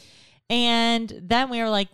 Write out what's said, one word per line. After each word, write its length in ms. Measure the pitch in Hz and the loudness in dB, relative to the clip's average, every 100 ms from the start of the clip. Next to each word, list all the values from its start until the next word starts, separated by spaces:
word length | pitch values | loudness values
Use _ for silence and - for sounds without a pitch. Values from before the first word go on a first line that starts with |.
| - - - _ - | -14 -20 -20 _ -4
And 640 | 240 240 233 233 233 226 - | 0 2 2 2 0 -4 -10
then 260 | 175 233 262 | -2 0 0
we 100 | 240 | -2
were 80 | 226 | 0
like, 180 | 208 196 | 0 -2